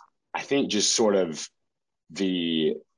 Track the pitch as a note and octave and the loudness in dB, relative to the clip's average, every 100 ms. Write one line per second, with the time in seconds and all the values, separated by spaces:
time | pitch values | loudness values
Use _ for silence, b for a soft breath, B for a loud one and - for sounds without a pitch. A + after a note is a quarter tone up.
0 | - _ _ E2+ - C#3 C3 G#2 F#2+ - | -10 _ _ -10 -2 0 0 0 0 2
1 | A2 G2 F2 D2+ - _ _ _ _ _ | 2 2 0 -4 -12 _ _ _ _ _
2 | - D#2+ F#2+ F#2 E2+ D#2+ D#2 D2+ - | -12 -4 -2 0 0 0 0 -2 -8